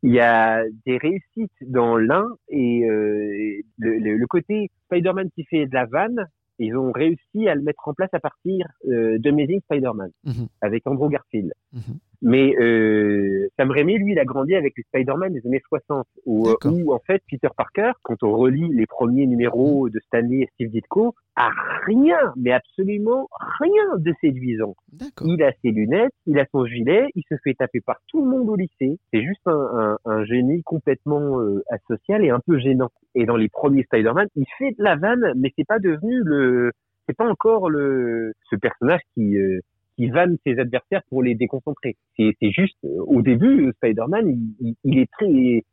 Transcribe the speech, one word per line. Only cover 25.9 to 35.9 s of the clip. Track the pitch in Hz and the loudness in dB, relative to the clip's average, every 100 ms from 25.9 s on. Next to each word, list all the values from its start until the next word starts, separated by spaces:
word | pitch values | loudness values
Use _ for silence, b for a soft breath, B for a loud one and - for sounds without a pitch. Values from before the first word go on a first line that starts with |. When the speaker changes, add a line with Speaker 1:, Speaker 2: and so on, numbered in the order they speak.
| 160 240 - - | 2 0 -2 -2
Speaker 1:
il | 143 | 0
a | 135 | 0
son | 143 | 0
gilet, | 123 120 113 185 277 | -2 -2 0 2 2
il | 190 - | -4 -6
se | 147 | -6
fait | - | -4
taper | 131 127 120 | -2 -2 -4
par | - 120 _ | -6 -8 _
tout | 311 | -2
le | 269 | 0
monde | 262 233 | 0 -2
au | 214 | -2
lycée. | 180 _ 131 160 _ | -4 _ -4 -4 _
C'est | - | -4
juste | 127 196 - | -2 -6 -2
un, | 156 131 117 110 107 117 | -2 -2 -2 -2 -2 -4
un, | |
un | 110 | -4
génie | 107 120 127 165 | -2 0 0 -2
complètement, | 160 160 - 135 - 147 147 131 | -4 -6 -2 -4 -2 -2 -2 -2
euh, | 110 101 - | -2 -4 -4
asocial | 117 _ 117 - 208 | -8 _ -8 -2 0
et | 175 | 2
un | 123 | 2
peu | - 160 | 2 0
gênant. | 127 131 127 _ _ | 2 0 0 _ _
Et | 123 113 | -2 0
dans | 117 | 2
les | 107 | 0
premiers | - 143 139 | 0 2 2
Spider-Man, | 123 117 110 135 202 - | 2 2 2 2 -2 -2
il | 131 - | -6 -4
fait | 269 226 | -6 0
de | |
la | 208 156 | 0 2
vanne, | 190 247 220 127 | 0 0 0 0
mais | 131 - | -2 -2
c'est | 151 | -2
pas | 226 | 0
devenu | 190 | 0